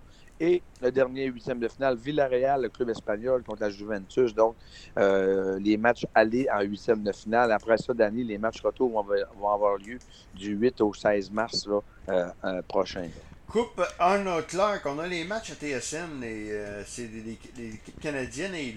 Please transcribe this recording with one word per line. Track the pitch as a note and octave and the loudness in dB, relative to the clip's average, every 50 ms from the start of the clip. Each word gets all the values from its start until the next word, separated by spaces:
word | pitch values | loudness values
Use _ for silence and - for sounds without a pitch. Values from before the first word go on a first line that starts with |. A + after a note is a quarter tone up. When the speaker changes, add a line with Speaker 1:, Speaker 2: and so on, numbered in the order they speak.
| - - - - - - - - | -8 -16 -20 -20 -20 -20 -8 -2
Speaker 1:
Et | D#3+ E3+ F3+ F3 - - - - | 2 2 2 2 0 -6 -8 -2
le | B2+ B2+ | -2 0
dernier | B2+ C3+ C3 B2 B2+ C3+ C3+ | 2 4 2 2 0 -2 -4
huitième | C3+ B2 A#2+ - C#3 B2+ A#2+ | -4 -4 -6 -6 -6 -4 -2
de | A#2 A2+ | -2 -4
finale, | - - C3+ C3+ B2+ | -2 0 0 0 0
Villarreal, | A2+ A2+ C#3+ D3+ D3 C#3 C3 B2+ B2 C3 C3+ C#3+ C#3 B2 | 0 -2 -2 0 2 2 2 2 2 4 4 2 2 0
le | G#2+ | -2
club | - - C3 A#2+ | -2 -2 -2 -2
espagnol, | A2 - - - G#2 G#2+ A2+ B2+ C3 B2 A2+ | -2 -2 -2 -4 -4 -2 0 0 0 0 0
contre | - A2 G#2 A2 | -4 -6 -4 -4
la | G#2 | -4
Juventus. | G2+ G2+ G#2 G#2+ G#2+ G2 F#2+ - - B2+ B2+ A#2 G#2 | -4 -4 -6 -6 -6 -6 -6 -2 2 4 4 4 6
Donc, | A2 A2 A2+ A#2 - - - - - - - - - | 4 4 4 4 0 -12 -20 -20 -20 -20 -6 2 4
euh, | G2+ G2 G2 G2 F#2+ F#2+ F#2+ F#2+ F#2+ F#2+ F#2+ G2 | 6 6 6 6 4 4 4 2 2 0 0 2
les | G2 G#2 G#2+ | 2 4 4
matchs | G#2+ A2 A#2+ A#2+ - - - - | 6 4 4 4 2 -2 2 4
allés | A2+ A2 A2+ A2+ B2+ C3+ - - | 4 6 6 4 2 2 2 2
en | G#2 G2+ | 0 0
huitième | G2+ G#2 F#2+ - - A2+ G#2+ G#2 | 0 -2 -2 0 2 2 2 2
de | G2+ F#2+ | -2 -4
finale. | - - G#2+ A2+ A#2+ B2 A#2 G#2+ | -4 -4 0 2 2 4 4 2
Après | G2+ - A2+ A#2 G#2+ | 2 2 2 2 2
ça, | - - B2+ | 2 0 0
Danny, | A2+ A2 G#2 G#2+ A#2+ B2+ | 2 2 2 2 0 -4
les | A2+ G#2 G2+ | -4 -4 -2
matchs | A2 A2+ - - | -2 -2 -2 -2
retour | - G#2+ - - C3 B2 | -2 -2 0 2 0 2
vont, | A2+ G#2+ G2+ G2+ G2+ G2 G2 - - G2 | 2 0 0 0 0 0 0 -2 -6 -4
vont | G2+ G#2 | 0 0
avoir | G#2 G2+ G#2 G2+ G2+ | 2 2 2 2 0
lieu | G2 G2 A2 B2 B2+ - - - - - - - | 0 -4 -8 -12 -14 -14 -18 -20 -20 -20 -20 -14
du | F#2 G2 G#2 G#2 | -10 -6 -4 -2
huit | G2+ A#2 B2+ - - | 2 2 2 4 4
au | A2 G#2 G2 | 2 2 2
seize | - - G#2+ G#2 G2+ F#2+ F#2 | 2 2 2 2 2 0 -2
mars | G2+ A2 A2+ A#2 - - - G#2 | -4 -4 -4 -2 -4 -4 -2 0
là, | G#2 G#2 - - - - - F#2+ | 0 -2 -2 -4 -10 -12 -6 -2
euh, | F#2+ F2+ F2 F2+ - - - | 0 0 0 -2 -4 -6 -6
euh, | F#2+ F#2 F2+ F2 | -4 -4 -4 -6
prochain. | - - G2 F#2 - - G2 F2 D#2 - - - - - - - | -2 0 0 0 0 -2 -6 -8 -8 -10 -14 -16 -18 -20 -20 -14
Speaker 2:
Coupe | - - A3 A#3+ - - - F3 - - - | -4 -2 -2 -2 -2 -2 -2 -2 -2 0 2
Arnold | E3+ F3+ G3 G3+ G3 F#3+ F3 D#3+ D3+ | 2 4 4 2 2 0 -2 -2 -2
Clark, | - D#3+ F3+ G3+ G#3+ G3+ F#3 - | -2 0 0 2 2 0 0 -4
on | C#3+ C#3 D3+ | -4 -4 -4
a | E3 | -4
les | F3+ F3+ E3+ D#3+ | -4 -4 -6 -4
matchs | F3+ G#3 A3+ A3 - - | -4 -6 -6 -8 -10 -10
à | |
T | - D3 D3 | -8 -6 -4
S | C#3 A#2+ - - - | -4 -4 -4 -6 -6
N | D#3+ F3 E3 D3+ C3+ A#2+ | -6 -8 -8 -8 -8 -8
et, | A2+ A2 G#2+ G#2+ G#2+ | -8 -6 -8 -6 -6
euh, | G#2 G#2 G#2 G#2 G#2 G#2 F#2+ | -6 -6 -6 -8 -8 -10 -10
c'est | - - B2 A#2+ | -10 -10 -10 -10
des, | A2 G#2+ A2+ | -10 -10 -10
des, | A2 A2+ A2+ - - - - A#2 | -10 -10 -12 -12 -14 -16 -14 -12
l'équipe | A#2 A2+ A2 - - - - - | -12 -12 -12 -12 -14 -18 -16 -10
canadienne | - D#3 C#3+ C3+ B2+ A#2 A2+ C3+ F3 G3 F#3 | -8 -6 -4 -4 -6 -6 -6 -8 -8 -6 -6
est | E3 C#3+ B2 G#2+ | -6 -8 -8 -8